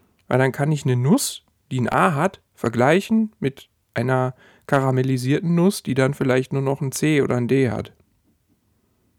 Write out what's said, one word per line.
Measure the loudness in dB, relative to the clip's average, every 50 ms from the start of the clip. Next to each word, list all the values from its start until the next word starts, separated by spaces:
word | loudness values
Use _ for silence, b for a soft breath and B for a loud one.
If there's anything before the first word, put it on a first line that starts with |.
| b b b b b -2
Weil | 0 2
dann | 2 0
kann | 0 -2 -2 -2
ich | -2 -2 0
eine | 0 0
Nuss, | 0 2 2 2 2 0 -2 -8 -12 _ _ _ _ _ -8
die | -6 -4
ein | -2 0
A | 0 2 2 2 2
hat, | 0 -2 -2 -4 -6 _ _ _
vergleichen | -4 -4 -2 0 2 2 4 4 2 2 0 0 0 0 -2 -4 -6
mit | -6 -6 -6 -8 -18 _ _ _ _ _ -6
einer | -4 -2 0 0 0 0 -2 -4 b b b b b b b
karamellisierten | 0 2 2 2 2 2 2 0 0 0 0 0 0 0 0 0 0
Nuss, | 2 2 2 0 -2
die | -4 -4 -2
dann | 0 0 0 0
vielleicht | -2 0 0 0 0 0 -2
nur | -4 -4
noch | -2 -2 -4 -4
ein | -4 -6
C | -4 -2 0 0 2 2
oder | 0 0 0 -2
ein | 0 0
D | 2 2 2 0
hat. | -2 -4 -8 -10 -14 _ _ _ _ _ _ _ _ _ _ _ _ _ _ _ _ _ _ _ _ _ _ _ _